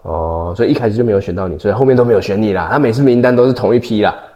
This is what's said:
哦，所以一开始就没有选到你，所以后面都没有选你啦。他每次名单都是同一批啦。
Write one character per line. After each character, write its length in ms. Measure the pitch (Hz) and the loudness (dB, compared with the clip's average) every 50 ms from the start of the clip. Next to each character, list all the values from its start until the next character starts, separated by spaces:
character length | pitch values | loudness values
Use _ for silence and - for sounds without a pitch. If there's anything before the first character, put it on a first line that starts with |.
| - | -12
哦， 520 | - 82 82 80 82 82 85 85 85 90 | -8 -6 -6 -4 -4 -4 -6 -6 -6 -4
所 80 | - 117 | -2 0
以 60 | - | 0
一 20 | 147 | 0
开 160 | - 123 110 | 0 0 -2
始 60 | 104 | 0
就 80 | 113 120 | 0 0
没 80 | 120 | 0
有 100 | 104 98 | 0 0
选 140 | 98 - 90 | -2 -4 -6
到 140 | 95 95 90 | -6 -6 -6
你， 100 | 78 - | -6 -4
所 100 | - 104 | -2 -2
以 60 | 98 | 0
后 100 | 113 135 | 2 2
面 120 | 131 127 | 2 4
都 80 | 120 120 | 4 4
没 80 | 120 113 | 2 2
有 80 | 95 | 2
选 200 | - - 101 101 | 0 0 -2 -2
你 120 | 110 107 95 | 0 0 0
啦。 160 | 92 85 80 | -2 -2 -2
他 80 | 120 147 | 0 0
每 140 | 143 120 113 | 0 0 2
次 100 | 127 143 | 2 2
名 180 | 131 120 123 | 4 4 4
单 140 | 120 127 123 | 4 2 4
都 100 | 120 123 | 4 2
是 80 | 131 127 | 2 2
同 220 | - - 98 117 | 0 0 0 0
一 40 | 120 | 0
批 220 | 117 - 113 104 104 | 0 -2 -2 -2 0
啦。 100 | 92 - - - - - | -2 -2 -6 -10 -20 -20